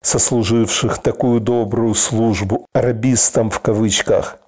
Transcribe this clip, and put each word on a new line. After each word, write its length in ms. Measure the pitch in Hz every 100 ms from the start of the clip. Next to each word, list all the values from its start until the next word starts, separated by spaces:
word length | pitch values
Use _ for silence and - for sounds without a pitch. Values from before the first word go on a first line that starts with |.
сослуживших 1000 | - 127 - 123 101 117 110 - 107 90
такую 420 | 123 - 123 120
добрую 520 | 110 120 107 117 113
службу 720 | 107 - 110 113 95 98 120 -
"арабистам" 760 | - 120 113 127 120 - 135 110
в 100 | -
кавычках 800 | - 107 110 95 - 101 - -